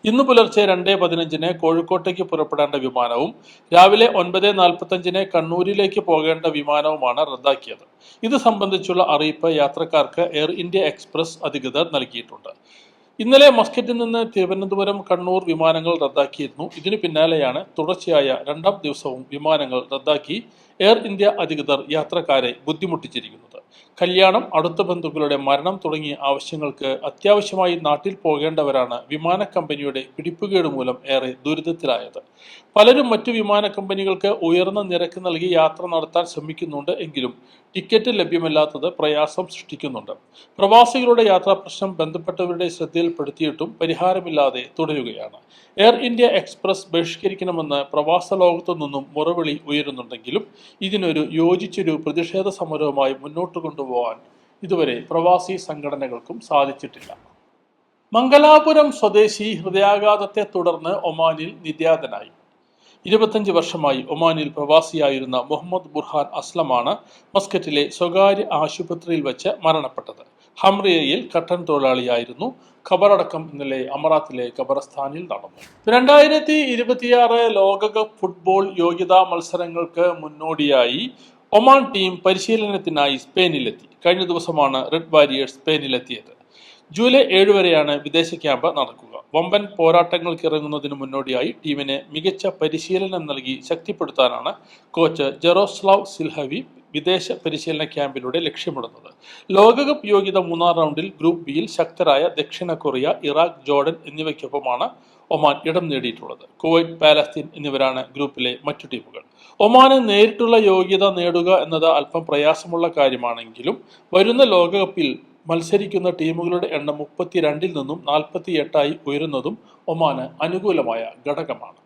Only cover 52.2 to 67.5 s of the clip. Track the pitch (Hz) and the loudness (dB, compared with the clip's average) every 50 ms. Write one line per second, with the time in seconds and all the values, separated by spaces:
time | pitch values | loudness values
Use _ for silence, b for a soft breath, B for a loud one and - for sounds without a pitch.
52.2 | 170 170 - 190 190 196 185 - 180 160 156 147 151 147 139 139 135 135 135 131 | -6 -4 -4 -4 -4 -4 -6 -8 -8 -8 -4 -4 -4 -2 0 0 0 0 -2 -6
53.2 | 135 147 151 165 180 175 - 175 160 156 143 139 139 127 123 123 120 113 113 - | -12 -12 -8 -8 -8 -8 -8 -10 -10 -10 -10 -10 -10 -4 -2 -2 -2 -2 -6 -10
54.2 | _ _ b b b b b _ - 170 190 170 160 131 120 117 - - - 165 | _ _ b b b b b _ -6 -4 -2 0 0 -2 -2 -6 -8 -4 -4 0
55.2 | 165 175 180 175 175 - 190 175 - - 156 147 147 143 143 139 135 127 120 117 | 4 4 4 4 2 -4 -8 -10 -8 -12 -12 -10 -8 -10 -8 -8 -8 -8 -10 -12
56.2 | _ - 123 113 - - 156 143 139 139 135 - - - - - - - - _ | _ -14 -16 -16 -8 0 0 0 0 0 -4 -12 -16 -18 -18 -20 -20 -20 -20 _
57.2 | _ _ _ _ _ _ _ _ _ _ _ _ _ _ _ _ _ _ 214 226 | _ _ _ _ _ _ _ _ _ _ _ _ _ _ _ _ _ _ 0 0
58.2 | 254 262 277 294 294 302 311 302 311 320 311 302 294 285 - - - 208 - 208 | 4 6 8 8 10 10 8 8 8 6 6 6 4 4 2 0 0 4 6 4
59.2 | 214 214 214 - 208 220 208 165 165 190 180 196 202 202 202 202 208 208 208 208 | 4 4 2 -4 -6 -6 -6 -6 -8 -4 0 2 4 4 2 4 4 2 2 2
60.2 | 202 196 - 214 202 202 - 185 170 175 170 156 160 165 196 196 - 175 156 160 | 0 -4 -4 -4 -6 -2 -4 0 0 0 -2 -2 -4 -6 -6 -4 -4 -6 -2 0
61.2 | 165 160 160 156 160 170 - - 175 156 151 156 160 160 160 156 147 120 110 101 | 0 0 0 -2 -8 -12 -12 -12 -12 -12 -8 -2 2 2 2 0 0 -10 -12 -12
62.2 | 107 - _ _ _ _ _ _ _ _ _ b b b b b _ - 202 220 | -16 -18 _ _ _ _ _ _ _ _ _ b b b b b _ 0 2 2
63.2 | 226 220 220 220 208 196 175 170 165 - - 165 151 143 135 131 123 143 160 156 | 2 0 0 -4 -2 0 0 0 -2 -2 -6 -4 -2 -2 -2 -2 -4 -8 -4 0
64.2 | 170 165 160 156 151 143 - 151 147 143 151 160 160 - - 156 147 139 139 131 | 0 0 0 0 -6 -8 -8 -8 0 4 4 4 4 2 -4 -2 0 0 0 -2
65.2 | 131 127 127 127 123 139 151 143 156 180 180 185 160 156 147 151 151 - - 151 | -6 -4 -6 -6 -4 -4 -6 -8 -6 -8 -8 -8 -8 -8 -10 -10 -10 -4 -4 -4
66.2 | 143 143 - 156 - - - 175 160 139 127 120 120 143 202 - b b b b | -4 -4 -8 -12 -12 -8 -6 -4 -2 0 0 -2 0 -2 -6 -6 b b b b
67.2 | b b - - 196 - | b b -4 -4 -2 -2